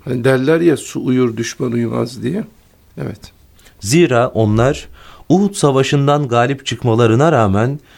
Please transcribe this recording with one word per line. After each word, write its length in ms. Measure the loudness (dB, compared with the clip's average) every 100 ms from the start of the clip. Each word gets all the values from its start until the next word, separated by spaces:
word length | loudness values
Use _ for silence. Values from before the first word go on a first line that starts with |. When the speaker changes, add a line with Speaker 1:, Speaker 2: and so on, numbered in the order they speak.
Speaker 1:
Hani 200 | -6 -2
derler 380 | 0 0 2 2
ya, 160 | 2 0
"Su 280 | -4 -8 -2
uyur, 320 | 0 0 -2
düşman 340 | -8 -6 -4
uyumaz." 520 | -4 -4 -4 -6 -6
diye. 200 | -6 -6 -8 _ _ _ _ -14
Evet. 220 | -12 -14 -20 _ _ _ -20 _
Speaker 2:
Zira 480 | 0 2 4 2 0
onlar 600 | 0 0 2 0 -2 -10 -20 -20 -10 0
Uhud 240 | 2 2
Savaşı'ndan 720 | 0 0 2 0 0 2 0 0
galip 380 | 0 0 -2 -6
çıkmalarına 640 | -4 0 2 4 4 4
rağmen 480 | 2 2 2 -2 -4 _